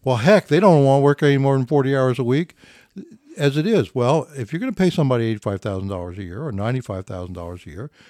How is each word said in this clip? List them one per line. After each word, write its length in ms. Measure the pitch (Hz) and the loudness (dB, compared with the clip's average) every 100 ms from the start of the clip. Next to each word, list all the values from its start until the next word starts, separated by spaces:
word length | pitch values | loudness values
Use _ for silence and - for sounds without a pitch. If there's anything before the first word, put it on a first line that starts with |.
"Well, 120 | 131 120 | -2 0
heck, 280 | 135 151 - | 4 2 4
they 120 | 151 | 4
don't 240 | 202 156 | 6 6
wanna 160 | 139 139 | 6 4
work 200 | 143 143 | 4 4
any 140 | 147 139 | 2 2
more 180 | 135 135 | 2 0
than 100 | 123 | 0
forty 300 | 147 135 139 | 0 2 2
hours 220 | 131 123 | 0 0
a 40 | |
week." 300 | 120 139 170 _ - - _ - - - 294 320 | 0 0 -2 _ -20 -20 _ -20 -20 -20 -18 -2
As 200 | 143 143 | 0 0
it 100 | 175 | 0
is, 280 | 208 104 | 0 0
well, 340 | 135 120 156 - 139 | -2 0 0 -2 -10
if 160 | 107 | -10
you're 80 | 165 | -8
gonna 120 | 262 | -6
pay 180 | 202 185 | 0 0
somebody 340 | 170 139 123 113 | 2 0 0 0
eighty-five 340 | 110 110 98 | -4 -4 -6
thousand 280 | 107 95 98 | -6 -6 -6
dollars 300 | 95 87 92 | -8 -10 -12
a 40 | |
year 180 | 90 95 | -12 -10
or 80 | 156 | -8
ninety-five 520 | 98 110 127 - 95 95 | -6 -4 -4 -6 -8 -10
thousand 280 | 95 90 | -10 -10
dollars 320 | 87 85 90 - | -12 -12 -14 -16
a 40 | |
year, 200 | 78 139 _ | -16 -16 _